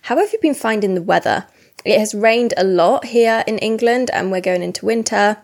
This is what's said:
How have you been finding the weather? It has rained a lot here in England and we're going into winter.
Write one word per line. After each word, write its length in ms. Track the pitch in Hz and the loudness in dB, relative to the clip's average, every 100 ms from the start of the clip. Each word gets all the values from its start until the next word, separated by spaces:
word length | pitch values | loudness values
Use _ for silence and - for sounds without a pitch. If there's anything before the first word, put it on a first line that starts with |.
How 160 | - 262 | -2 -2
have 160 | 403 | 0
you 40 | 440 | 0
been 100 | 320 | -2
finding 420 | 277 226 214 196 | 0 -2 0 0
the 80 | 185 | -2
weather? 440 | 170 170 - - - _ _ - | 0 0 0 -4 -6 _ _ -10
It 160 | - 196 | 0 0
has 160 | 214 208 | 0 0
rained 360 | 226 233 233 - | 0 2 0 0
a 80 | |
lot 400 | 190 180 170 262 | 2 4 4 2
here 400 | 233 233 226 226 - | 0 2 2 2 -2
in 120 | 220 | -4
England 520 | 214 220 233 247 247 | -4 0 0 0 0
and 200 | - 185 | -2 -2
we're 80 | 185 | -2
going 240 | 180 180 | -2 -2
into 220 | 175 180 202 | -4 -4 -2
winter. 500 | 226 220 214 202 214 | -2 -2 0 0 0